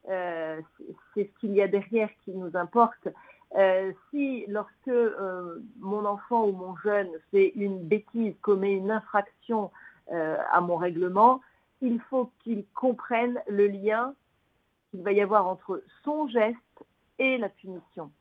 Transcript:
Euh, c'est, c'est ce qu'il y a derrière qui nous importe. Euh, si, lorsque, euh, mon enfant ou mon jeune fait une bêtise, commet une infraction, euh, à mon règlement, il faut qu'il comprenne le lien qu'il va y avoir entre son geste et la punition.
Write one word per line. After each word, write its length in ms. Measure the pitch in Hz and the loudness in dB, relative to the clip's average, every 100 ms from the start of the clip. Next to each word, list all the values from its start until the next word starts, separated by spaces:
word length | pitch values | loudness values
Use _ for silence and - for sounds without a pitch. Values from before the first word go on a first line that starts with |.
| - | -6
Euh, 520 | 190 180 165 160 160 160 _ | -6 -4 -6 -6 -8 -14 _
c'est, 160 | - - _ | -18 -18 _
c'est 160 | 214 202 | -4 -4
ce 60 | _ | _
qu'il 120 | 214 | 0
y 100 | 202 | 2
a 60 | 196 | 2
derrière 400 | 202 196 226 214 _ | 0 0 -2 -2 _
qui 80 | - | -12
nous 240 | 185 180 180 | -10 -6 -4
importe. 520 | 175 233 233 - - - - - _ - | 0 4 4 2 -12 -12 -20 -20 _ 4
Euh, 360 | 190 185 190 190 _ | 4 4 0 -8 _
si, 340 | 285 277 247 - | -4 -4 -4 -6
lorsque, 400 | 208 202 _ - | -6 -8 _ 0
euh, 720 | 240 226 - 190 185 175 165 - - | 2 2 0 -6 -6 -10 -12 -16 -12
mon 240 | 196 208 | -6 -2
enfant 420 | 208 202 - 233 214 | -2 -4 0 2 2
ou 60 | |
mon 240 | 185 185 175 | 0 -10 -4
jeune 340 | 208 208 190 160 _ | 0 0 0 -8 _
fait 220 | 196 190 - | 4 4 2
une 220 | 202 190 | -4 -4
bêtise, 540 | 165 214 - 233 220 - | -2 -2 -2 -4 -4 -2
commet 320 | - 196 196 | 0 2 2
une 160 | 196 190 | 0 -2
infraction, 800 | 220 - 208 202 _ - 220 202 - - _ - | -4 0 -2 -2 _ -4 -4 -4 -10 -20 _ -8
euh, 240 | 170 156 160 - | -4 -2 -2 2
à 80 | 175 | 2
mon 160 | 175 170 | 4 0
règlement, 640 | 180 165 180 190 233 262 _ _ _ _ | 0 0 0 6 6 6 _ _ _ _
il 200 | 254 233 | -2 -2
faut 300 | - 262 247 _ | -2 -2 -2 _
qu'il 240 | 226 214 202 | -6 -6 -6
comprenne 680 | - 254 247 - 233 247 247 - | -2 0 0 -2 -2 -2 -4 -2
le 180 | 202 202 | 2 2
lien 480 | 196 202 220 254 285 _ _ _ _ _ _ _ | 2 -2 0 -2 -8 _ _ _ _ _ _ _
qu'il 120 | 185 | -8
va 100 | 180 | 2
y 80 | 202 | 2
avoir 260 | 196 214 185 | 4 4 2
entre 340 | 185 - 180 - _ | -4 -6 -8 -10 _
son 240 | 285 302 294 | -6 -4 -2
geste 280 | 226 214 233 _ _ - _ _ - | 0 0 -2 _ _ -20 _ _ -2
et 200 | 262 254 | 0 0
la 100 | 202 | -4
punition. 600 | _ 190 180 _ - 147 _ | _ -16 -16 _ -16 -16 _